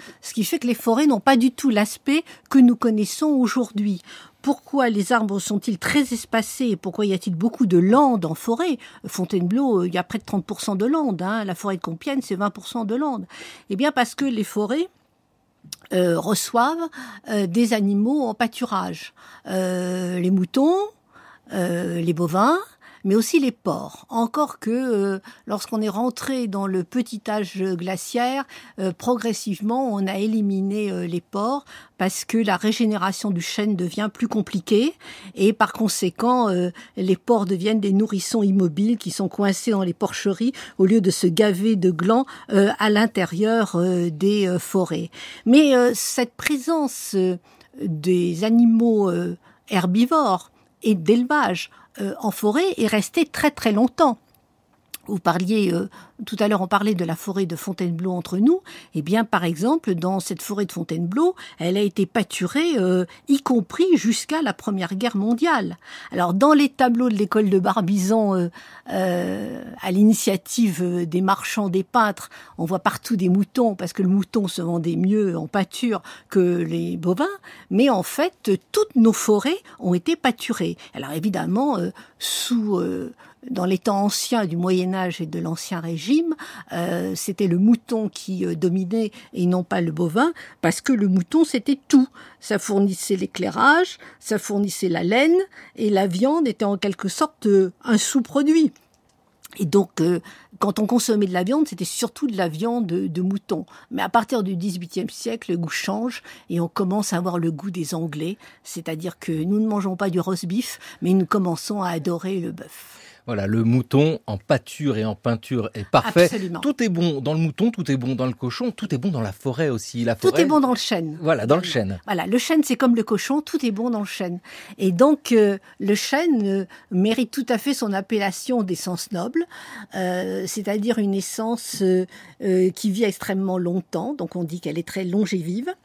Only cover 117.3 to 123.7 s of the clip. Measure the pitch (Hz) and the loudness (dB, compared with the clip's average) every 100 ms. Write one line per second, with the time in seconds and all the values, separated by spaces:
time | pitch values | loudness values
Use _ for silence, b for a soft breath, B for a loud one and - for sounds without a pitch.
117.3 | 160 160 - 226 214 147 135 123 123 127 | 0 0 0 0 0 -2 0 0 -2 -2
118.3 | - 123 - 240 - 208 135 190 139 104 | -2 -6 -4 -6 -4 -4 -2 -2 -2 -4
119.3 | 95 135 127 156 113 - 120 117 117 - | -4 -6 -2 -2 -2 -6 -2 -2 2 2
120.3 | 320 285 302 262 247 - 196 160 160 160 | 4 4 4 4 0 -2 -2 -4 -4 0
121.3 | 139 113 160 180 127 98 92 - 180 185 | 0 4 2 2 -2 -2 -6 -4 -4 0
122.3 | 240 - 320 285 247 254 233 220 208 - | 0 2 2 2 2 4 2 2 -2 0
123.3 | 285 294 330 240 | -2 -2 -4 -2